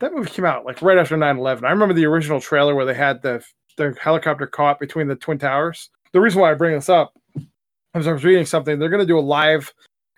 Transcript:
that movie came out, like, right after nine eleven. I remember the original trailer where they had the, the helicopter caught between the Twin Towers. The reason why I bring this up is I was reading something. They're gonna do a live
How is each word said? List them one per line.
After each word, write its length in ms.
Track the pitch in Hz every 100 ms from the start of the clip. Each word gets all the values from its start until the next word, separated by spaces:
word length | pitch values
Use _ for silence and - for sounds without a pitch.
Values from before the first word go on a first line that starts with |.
that 120 | 269
movie 160 | 330 196
came 140 | -
out, 220 | 175 127 120
like, 160 | 123
right 160 | 175 185
after 180 | 151 160
nine 220 | 147 135
eleven. 260 | 131 127
I 60 | 127
remember 240 | 190 208
the 100 | 165 156
original 340 | 160 151 143
trailer 340 | - 147 147
where 100 | 143 131
they 80 |
had 280 | 127 139 127
the, 200 | 135 120 - _ _ -
the 200 | 147 -
helicopter 460 | 156 160 160 139 139
caught 320 | - 143 143
between 260 | 143 160 143
the 80 | 135
Twin 220 | - 147
Towers. 520 | 139 139 165 165 - _ _
The 80 | 185
reason 200 | 214 190
why 100 | 175
I 40 |
bring 200 | 147 165
this 140 | 151 139
up 240 | 175 147 _ _ - 143 _ _ _ _
is 120 | 170 156
I 60 |
was 120 | 151
reading 220 | 160 185 151
something. 320 | 165 143 147
They're 100 | 160
gonna 160 | 202
do 140 | 185 165
a 20 |
live 520 | 139 147 151 156 135 _ _ _ _